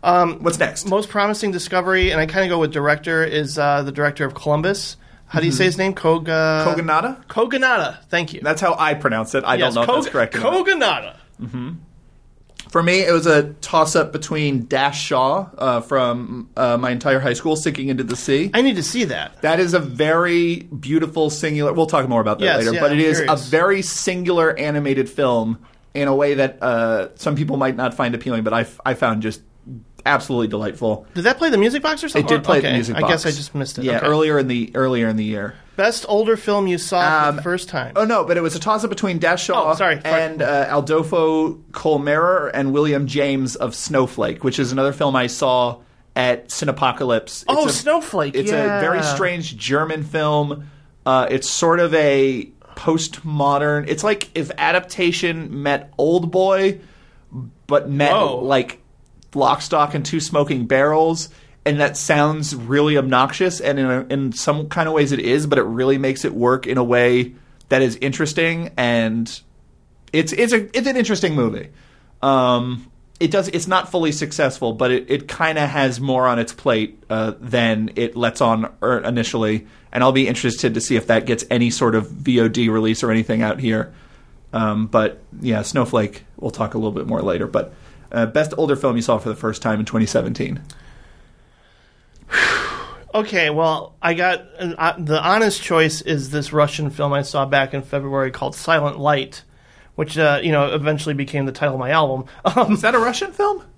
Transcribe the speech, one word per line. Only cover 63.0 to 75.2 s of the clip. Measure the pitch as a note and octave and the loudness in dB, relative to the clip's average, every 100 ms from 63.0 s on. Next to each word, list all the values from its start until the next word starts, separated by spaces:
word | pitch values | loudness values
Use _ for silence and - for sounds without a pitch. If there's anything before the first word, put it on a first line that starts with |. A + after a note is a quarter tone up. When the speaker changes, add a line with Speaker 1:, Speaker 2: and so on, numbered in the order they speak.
| C3 B2+ C3+ - F#3 F3 | 2 2 2 2 -2 0
Speaker 2:
and | C#3 C#3 | -2 0
in | C3 | 0
a, | B2+ B2+ | 0 -2
in | C#3 C3+ | -4 -4
some | A#2 - D3 D3+ | -4 -2 -2 -2
kind | E3+ D#3+ | -2 0
of | |
ways | D#3+ C#3+ | 2 2
it | C#3 | 2
is, | G2+ C3+ D3+ | 0 0 2
but | C#3+ | 0
it | |
really | G#2+ A2+ C3 C#3 | 0 0 2 2
makes | C3+ C3+ | 2 -2
it | - | -4
work | G2+ A#2+ B2+ - | 0 2 2 0
in | C3 | 0
a | |
way | A#2+ A#2+ B2 B2 B2 - - - - | 2 4 4 4 0 -8 -20 -20 0
that | C3+ | 2
is | C3 A2+ | 2 0
interesting, | C#3 C3+ D3+ D3+ E3 E3 E3 - | -4 -2 -2 0 0 -2 -6 -2
and | A#2+ A#2 A2+ A2+ A2+ - _ _ _ _ _ _ - | 0 2 0 -2 -4 -8 _ _ _ _ _ _ -4
it's, | D3+ D#3+ | -2 0
it's | - A3+ | 0 2
a, | A#3+ G3+ A#3+ | 2 0 -2
it's | C4 | 0
an | B3+ | 0
interesting | G#3+ G3+ F#3 | 0 0 0
movie. | D3+ A#2 G#2 - - - _ _ - | 0 0 -2 -12 -20 -20 _ _ -4
Um, | C3+ C3+ B2+ B2 B2 A#2+ - - - - | 0 2 4 2 0 -8 -12 -20 -20 -2
it | E3 | 0
does, | G3 F#3+ | 0 0
it's | E3+ E3+ | -4 0
not | F#3 F3+ | -2 0
fully | F#3 D#3+ | -2 -2
successful, | D3+ D3+ D3+ C#3+ - A#2+ | -2 -6 0 -2 0 -4
but | A2+ B2+ | 0 0
it, | B2+ B2+ | 0 0
it | C#3 | -4